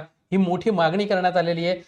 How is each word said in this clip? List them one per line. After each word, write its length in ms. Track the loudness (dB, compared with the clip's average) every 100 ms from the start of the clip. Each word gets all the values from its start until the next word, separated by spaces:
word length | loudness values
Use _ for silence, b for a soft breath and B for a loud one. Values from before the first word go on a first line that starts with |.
| -4 _ -4
ही 40 | 0
मोठी 340 | 0 0 0
मागणी 340 | 2 2 0
करण्यात 320 | -2 0 0 0
आलेली 300 | 0 0 -2
आहे. 100 | -4